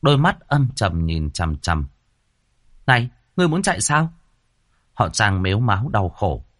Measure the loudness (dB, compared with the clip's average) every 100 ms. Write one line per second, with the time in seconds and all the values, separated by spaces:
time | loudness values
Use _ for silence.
0 | 4 4 4 0 -2 0 0 0 -2 0
1 | -2 -2 -4 -2 -2 -2 -2 -2 -2 _
2 | _ _ _ _ _ _ _ -10 0 0
3 | 0 _ _ 0 0 2 -2 -2 0 0
4 | 0 -6 _ _ _ _ _ _ _ -4
5 | -4 0 0 0 0 0 0 -2 -2 -2
6 | -4 -4 -4 -4 -10